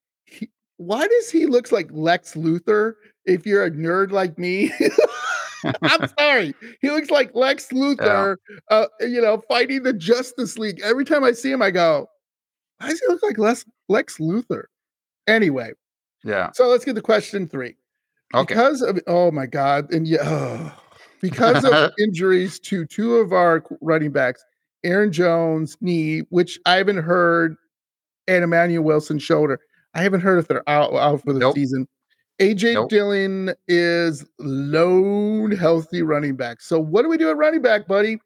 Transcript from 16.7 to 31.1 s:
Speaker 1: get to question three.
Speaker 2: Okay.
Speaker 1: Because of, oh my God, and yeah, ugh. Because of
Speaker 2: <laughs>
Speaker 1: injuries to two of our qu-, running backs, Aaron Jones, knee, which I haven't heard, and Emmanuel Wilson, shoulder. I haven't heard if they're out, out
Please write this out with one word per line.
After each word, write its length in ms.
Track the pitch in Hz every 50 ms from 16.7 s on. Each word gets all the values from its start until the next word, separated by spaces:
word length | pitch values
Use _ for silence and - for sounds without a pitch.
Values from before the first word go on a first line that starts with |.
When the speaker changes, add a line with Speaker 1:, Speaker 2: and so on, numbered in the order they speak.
| 247 240 240
Speaker 1:
get 120 | 277 233
to 40 | 214
question 480 | - - 220 214 208 - - 196 180 -
three. 280 | - 135 127 117 - _ _ _ _ _ _ _ _ _ _ _ -
Speaker 2:
Okay. 180 | 123 151 - 196
Speaker 1:
Because 280 | 226 247 285 311 247
of, 160 | 254 - 196 175 -
oh 240 | - 170 175 180 175
my 160 | 156 143 131
God, 440 | 123 160 143 139 139 143 143 147 147
and 140 | 165 160 160 160
yeah, 100 | 175 160
ugh. 500 | 143 151 156 143 139 120 113 - 165 147 - - _ _ _ _ - _ _ _
Because 420 | - 185 127 - - 226 247 - 262
of 280 | 254 - 156 151 - -
Speaker 2:
<laughs> 40 | -
Speaker 1:
injuries 600 | 214 220 180 160 185 185 185 180 185 196 - -
to 240 | - - 202 180 160
two 320 | - - - 220 233 233
of 160 | 233 214 170
our 280 | 190 180 175 170 165 160
qu-, 160 | - - - -
running 320 | 160 160 156 160 151 147
backs, 320 | 135 143 131 123 127 - _ _ _ _ _ _ _ _ -
Aaron 260 | 175 180 202 214 208
Jones, 680 | 156 165 180 170 165 170 165 160 160 160 160 151 - _
knee, 440 | - 180 175 165 156 156 156 160 - -
which 300 | 175 175 175 - - - _
I 80 | 175 180
haven't 220 | 190 190 196 202 180
heard, 580 | 156 170 175 180 175 170 170 170 165 160 160 - _ _ _ _ _ _ _ _ _ _ _ _ _ 185
and 160 | 185 180 175
Emmanuel 400 | 165 170 170 175 175 170 165 156
Wilson, 340 | 156 156 151 151 - 160 143
shoulder. 420 | - - 165 151 151 143 131 - - _ _ _ _ _ -
I 80 | 160
haven't 180 | 185 196 196 180
heard 180 | 180 196 185 175
if 60 | 160 -
they're 200 | 135 127 - 147
out, 240 | 147 147 147 - -
out 280 | 127 131 147